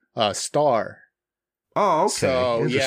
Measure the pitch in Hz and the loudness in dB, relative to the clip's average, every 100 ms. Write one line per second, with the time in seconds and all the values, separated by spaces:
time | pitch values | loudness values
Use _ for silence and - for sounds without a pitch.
0 | _ - 107 95 - 147 147 113 95 - | _ -2 -2 -2 -4 0 2 0 -2 -12
1 | _ _ _ _ _ _ _ 156 202 160 | _ _ _ _ _ _ _ -2 0 2
2 | 175 - - 131 127 117 123 127 | 0 0 0 0 0 0 0 0